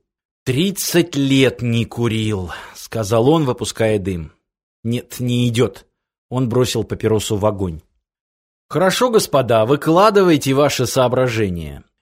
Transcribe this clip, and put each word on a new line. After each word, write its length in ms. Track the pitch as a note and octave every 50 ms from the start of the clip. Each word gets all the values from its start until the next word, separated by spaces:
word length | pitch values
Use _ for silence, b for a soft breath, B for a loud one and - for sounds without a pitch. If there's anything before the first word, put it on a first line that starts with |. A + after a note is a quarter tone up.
| _ _ _ _ _ _ _ _ _
«Тридцать 720 | - B2 C3+ F3+ G3+ F#3 - - - - F3 E3+ E3+ -
лет 460 | C#3+ C#3 C3+ C3+ C3+ C3 A#2+ A#2+ -
не 240 | A#2+ A#2+ A#2 A#2 A2
курил», 640 | - - - A#2 A#2 G#2+ A2 A2 G#2+ G#2+ F#2+ F2+ E2+ B B B B B - -
сказал 400 | - - A2+ A2 F#2+ A#2 A2+ A#2
он, 160 | C3+ D#3+ E3 D3+
выпуская 560 | B2+ A#2+ - A2 - - - A2+ A2 G#2+ G2+
дым. 320 | F2+ G2 F#2 E2+ D#2 D2+ - _ _ _ _ _ _ _ _ _
«Нет, 360 | - A2+ A#2+ B2 - - - -
не 300 | B2 B2 B2 A#2+ B2 A#2+
идет». 360 | A2+ A#2 A#2+ G2+ - - - _ _ _ _ _ _ _ _ _
Он 180 | B2 B2+ C3
бросил 380 | A2+ A#2+ B2 B2 - - A#2 G2+
папиросу 500 | - G#2 F2 - G#2+ A2 G#2+ - - A2+
в 100 | G2 G2+
огонь. 360 | G#2+ G2+ F#2+ G2 F2+ D#2+ D2+ - _ _ _ _ _ _ _ _ _ _ _ _ _ _ _ _ _
«Хорошо, 400 | - D3 F3+ F#3 - - B3 B3+
господа, 560 | A3+ G#3 - - - C#3 B2+ G#2+ A#2+ A2 A2
выкладывайте 880 | A#2 D3 C#3+ - D#3 D#3+ F3 G3+ A3 G#3 G3+ F#3+ F3+ D#3+ C#3 - C3+ C3+
ваши 320 | C3+ D3 C#3 - - B2+
соображения». 1000 | A2 - C3 B2+ B2 B2 C3 C3 B2 A2+ A2+ A2 G2 F2+ E2+ D#2 D2 C#2 C#2 - _ _ _